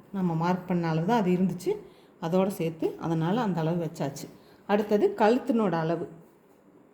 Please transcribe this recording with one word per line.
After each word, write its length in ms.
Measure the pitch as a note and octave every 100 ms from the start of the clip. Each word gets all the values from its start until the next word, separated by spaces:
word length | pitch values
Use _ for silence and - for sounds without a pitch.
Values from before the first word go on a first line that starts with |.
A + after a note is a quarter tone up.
| - G3
நம்ம 180 | F3+ D#3+
மார்க் 240 | F3 F3+ -
பண்ண 200 | F3 E3
அளவு 120 | D#3+ F3
தான் 100 | A#3+
அது 80 | F3+ F3+
இருந்துச்சு, 360 | F#3 E3+ F4 G#4 - - - -
அதோட 260 | E3 F#3 F#3+ G3
சேர்த்து. 380 | E3 E3 F#4+ - D#3+
அதனால 360 | E3 D#3+ A3 G#3+
அந்த 120 | E3
அளவு 260 | D#3+ F3 D#3
வச்சாச்சு. 420 | - C#3+ - - - - - -
அடுத்தது 400 | G#3 G#3+ G#3+ G4 G4+
கழுத்தினோட 540 | G#3+ B3 - A3+ G3+ E3 D#3+
அளவு. 220 | E3 - - - _ _ _ _ - -